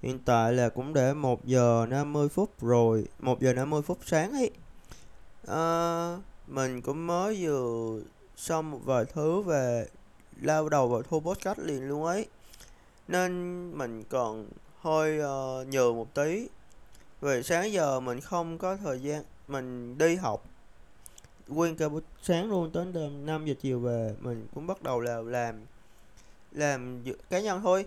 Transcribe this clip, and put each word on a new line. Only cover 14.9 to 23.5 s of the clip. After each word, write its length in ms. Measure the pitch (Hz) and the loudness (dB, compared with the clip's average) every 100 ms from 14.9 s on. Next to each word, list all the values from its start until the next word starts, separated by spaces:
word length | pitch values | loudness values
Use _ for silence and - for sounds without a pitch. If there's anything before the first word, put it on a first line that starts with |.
| 156 156 156 | 2 4 0
ờ, 460 | 143 139 131 131 131 | -2 -2 -4 -6 -2
nhừ 240 | 135 123 | 4 4
một 200 | 117 113 | 4 -4
tí. 340 | - 147 185 247 - - - - - - - | 0 0 0 -6 -14 -20 -20 -20 -20 -20 -6
Vì 220 | 143 131 | 0 0
sáng 300 | 127 170 202 | 2 0 2
giờ 260 | 202 151 131 | 2 2 2
mình 220 | 127 123 | -2 -6
không 360 | - 175 165 160 | -2 -2 -2 -4
có 200 | 185 196 | -4 -4
thời 240 | 202 127 | -4 -4
gian, 220 | 139 151 - - - | -4 -6 -8 -18 -8
mình 500 | 139 127 123 120 127 | -6 -6 -8 -10 2
đi 180 | 160 185 | 4 4
học 300 | 175 107 - - - - - - - - - - - | 0 -4 -6 -20 -20 -20 -20 -20 -20 -20 -20 -20 -8
nguyên 280 | 147 165 160 | 0 0 2
cả 140 | 151 | -2
buổi 120 | 151 - - | -2 -10 -12
sáng 280 | - 170 208 | 0 0 2
luôn, 220 | 196 170 | 0 0
tới 120 | 165 180 | -4 -4
tầm 320 | 175 151 143 143 | -4 -6 -6 -4
năm 200 | 156 | -4
giờ 80 | 151 | -2